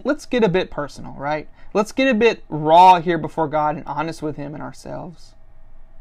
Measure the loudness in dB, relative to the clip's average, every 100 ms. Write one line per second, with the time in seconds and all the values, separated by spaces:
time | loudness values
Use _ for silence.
0 | -4 -4 -2 0 2 2 -2 -6 -10 -10
1 | -16 -10 -6 -6 -8 -18 -4 -2 -2 0
2 | 2 4 4 2 -6 -4 4 8 10 8
3 | 4 -2 -2 -4 -2 0 0 -2 -6 -6
4 | -6 -6 -8 -8 -10 -12 -14 -14 -14 -12
5 | -12 -16 -20 -20 -20 -20 -18 -16 -16 -16